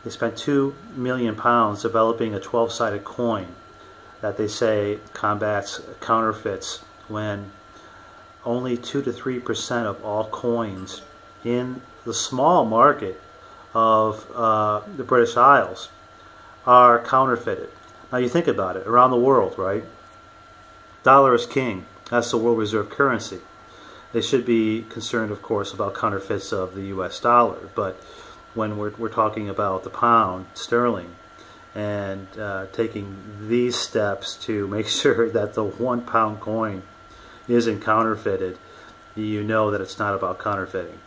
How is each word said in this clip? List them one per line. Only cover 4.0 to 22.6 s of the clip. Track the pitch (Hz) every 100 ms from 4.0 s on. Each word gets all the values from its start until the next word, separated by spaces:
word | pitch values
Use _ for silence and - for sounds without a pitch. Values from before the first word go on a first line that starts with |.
| - -
that | 104 101
they | 107
say | - 117 107 101 104 -
combats | - 104 104 107 104 98 - - 90
counterfeits, | - 113 110 107 107 95 - - - - -
when | 107 107 101 101 - - - - - - - - - 120
only | 120 127 120
two | - 139
to | 135
three | 120 131 123
percent | 123 110 - 120 110
of | 95 110
all | 104 110
coins | - 120 117 107 95 92 - - - - -
in | 120 123 127 127 - - 117
the |
small | 113 - 127 147 180
market | 117 110 139 143 98 92 - - - - -
of, | 113 113 110 110 107 -
uh, | 123 113 107 107 104 104 170
the |
British | 120 127 113 120
Isles | 127 139 98 - - - - - - - - - -
are | 123 123 117
counterfeited. | - 131 131 117 - 92 - - - - -
Now | 127
you | 123
think | 160 165
about | 117 92 90
it, | 101
around | 120 127
the | 123
world, | 127 131 95 -
right? | 95 104 107 - - - - - - - - - - -
Dollar | 131 139 135
is | 120 -
king. | 143 131 95 - - -
That's | 120 113
the | 117
world | 117
reserve | 113